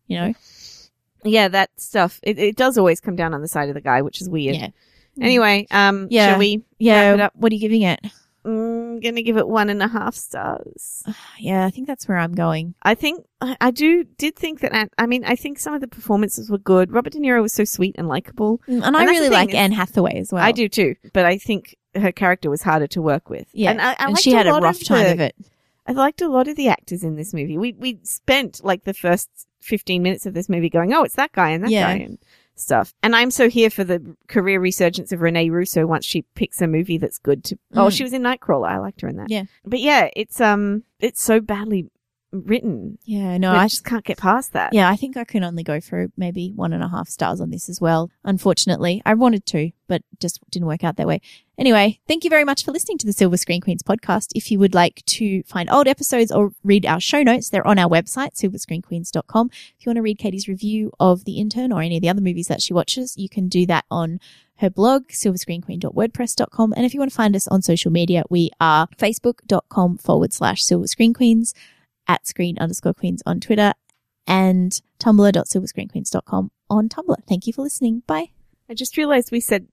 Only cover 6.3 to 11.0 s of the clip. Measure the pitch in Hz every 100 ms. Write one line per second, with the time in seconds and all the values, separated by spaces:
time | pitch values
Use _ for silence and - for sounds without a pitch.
6.3 | 190 202 214 - _ 226 214 202 202 208
7.3 | - 226 214 214 226 202 - 208 - _
8.3 | _ - 220 226 233 233 233 233 233 226
9.3 | 220 - 220 208 202 208 226 - - -
10.3 | - - - - - - -